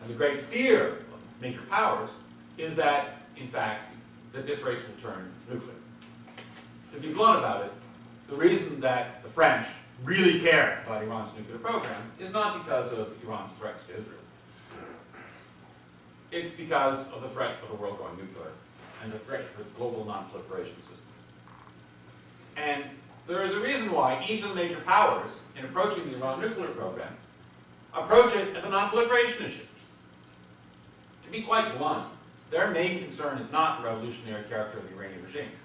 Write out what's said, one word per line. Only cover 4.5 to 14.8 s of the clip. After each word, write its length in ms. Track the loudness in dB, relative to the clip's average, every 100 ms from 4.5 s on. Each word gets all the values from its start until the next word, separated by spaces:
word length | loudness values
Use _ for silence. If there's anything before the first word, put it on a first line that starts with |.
| -4
race 180 | -2 -4
will 220 | -6 -12
turn 300 | -10 -10 -10 -14 -8
nuclear. 260 | -8 -8 -16 -18 -20 -20 -20 -18 -16 -16 -18 -18 -20 -16
To 60 | -10
be 140 | -6
blunt 260 | 6 8 8
about 260 | 6 -2 -4
it, 60 | -8 -18 -20 -20 -20 -10
the 60 | 6
reason 440 | 6 6 2 0
that 420 | 2 2 -2 -8
the 60 | -10
French 360 | 6 6 6 0 -10 -18 -12
really 360 | -2 6 8 8
care 440 | 8 8 6 0 -4
about 180 | -6
Iran's 280 | -4 -6 -8 -12
nuclear 220 | -12 -8
program 520 | -4 -2 -4 -8 -10 -12
is 120 | -6
not 320 | 0 0 -2 -2
because 260 | -2 0
of 220 | -4 -6 -8
Iran's 300 | -10 -8 -8
threats 300 | -10 -10 -10 -12
to 80 |
Israel. 240 | -12 -12 -16 -20 -20 -20 -20 -20 -16